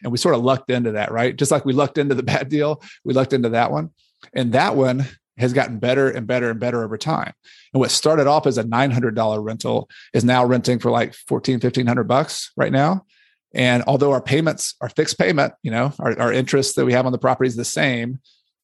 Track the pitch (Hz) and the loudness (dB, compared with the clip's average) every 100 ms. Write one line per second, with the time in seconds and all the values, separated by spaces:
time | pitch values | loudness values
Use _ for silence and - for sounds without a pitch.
0 | 123 120 180 127 123 131 - 123 117 107 | -6 -2 2 2 2 0 0 -2 0 -2
1 | 104 113 123 123 139 147 135 131 139 - | -2 0 -2 0 0 0 0 0 0 0
2 | 143 127 117 - 135 151 147 151 - - | -2 -2 -2 -2 -2 0 0 -2 -8 -12
3 | - 131 131 135 120 117 117 147 160 _ | -2 0 2 0 0 0 0 -2 -6 _
4 | _ _ - - 120 127 185 - 131 127 | _ _ -10 -6 0 2 2 2 2 0
5 | 135 - _ - 123 131 127 113 123 131 | -4 -8 _ -4 -2 0 -2 -2 0 2
6 | 135 123 110 123 120 113 123 123 110 107 | 0 -2 -4 -2 -2 -4 -4 -4 -4 -6
7 | 135 110 - - _ - _ 131 135 - | -4 -4 -6 -12 _ -20 _ 0 0 2
8 | 151 156 143 151 147 120 113 117 139 120 | 2 4 4 4 2 0 0 0 2 2
9 | 120 110 110 107 107 110 120 113 - - | 0 0 0 -2 -4 -6 -4 -4 -4 -12
10 | - - 117 127 123 123 120 123 120 117 | -4 0 4 4 4 2 2 0 2 0
11 | 117 - - 131 - 123 123 127 123 120 | 0 -6 -6 -4 -2 0 0 0 0 0
12 | 104 127 156 - - - 143 135 147 190 | 2 0 0 -6 -8 -2 0 2 2 0
13 | - _ _ _ _ - 123 123 - 139 | -4 _ _ _ _ -2 2 2 2 2
14 | 143 131 - 143 160 - - - 120 - | 2 2 0 0 0 -2 -6 -10 -6 -2
15 | 156 - 185 156 131 - - 113 131 - | -2 0 0 2 0 -2 -4 -2 -2 -2
16 | 123 113 120 127 127 139 135 - 127 123 | -4 0 0 0 2 0 0 0 0 2
17 | 127 123 127 131 131 117 117 - 147 120 | 0 0 0 2 0 -2 -6 -2 -2 -2
18 | 117 135 _ _ _ _ | -6 -10 _ _ _ _